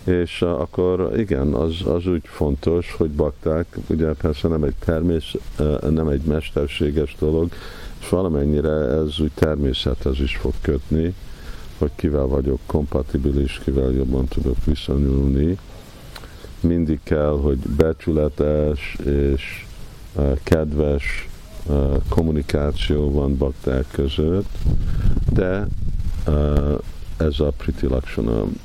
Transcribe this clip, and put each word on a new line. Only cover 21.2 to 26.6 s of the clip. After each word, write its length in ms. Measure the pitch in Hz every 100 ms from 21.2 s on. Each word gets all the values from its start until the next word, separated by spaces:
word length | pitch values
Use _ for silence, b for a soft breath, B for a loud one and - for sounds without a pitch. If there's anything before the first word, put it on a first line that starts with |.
| - - - - -
ö, 260 | 71 69 69 -
kommunikáció 1000 | - 82 76 71 73 73 73 - 76 73
van 260 | 71 69 69
bakták 480 | 71 69 - 65 65
között, 680 | - 69 69 78 92 101 - - - B B B B -
de, 340 | - 92 95 101 - - - - - -
ö, 500 | 73 73 73